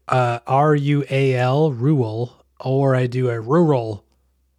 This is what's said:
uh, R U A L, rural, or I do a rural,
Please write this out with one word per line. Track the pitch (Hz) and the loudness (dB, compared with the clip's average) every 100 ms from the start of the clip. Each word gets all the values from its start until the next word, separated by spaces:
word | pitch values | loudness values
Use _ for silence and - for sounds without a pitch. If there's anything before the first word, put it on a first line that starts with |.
| - | -4
uh, | 127 123 120 - | 0 0 -2 -2
R | 131 151 | 2 2
U | 147 143 147 139 | 2 2 -2 0
A | 135 135 127 | 0 0 0
L, | 127 135 156 | 0 2 0
rural, | 123 127 156 113 113 120 - _ _ | 0 0 0 0 -4 -8 -10 _ _
or | - 135 139 | -4 0 2
I | 127 127 | 2 0
do | 127 123 | -2 -2
a | 117 | -4
rural, | 113 156 165 135 113 101 - _ _ _ _ | 0 2 2 2 -2 -8 -14 _ _ _ _